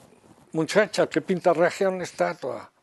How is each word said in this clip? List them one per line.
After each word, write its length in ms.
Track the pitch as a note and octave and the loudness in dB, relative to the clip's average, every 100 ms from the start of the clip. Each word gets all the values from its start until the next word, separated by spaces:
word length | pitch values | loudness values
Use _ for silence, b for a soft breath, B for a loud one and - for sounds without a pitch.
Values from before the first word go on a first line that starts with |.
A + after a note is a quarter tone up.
| - _ _ - _ | -20 _ _ -20 _
muchacha 540 | D#3+ D#3 G3 G#3 - D#3 | -4 0 2 2 0 0
que 140 | D#3 | 0
pinta, 320 | - F3+ F3+ | -2 0 2
rajea 360 | D#3 E3+ - G3 | 2 2 2 -2
una 140 | F#3 | -2
estatua. 680 | E3+ - F3 E3 C#3 A2+ - _ | -6 -4 -4 -4 -10 -10 -14 _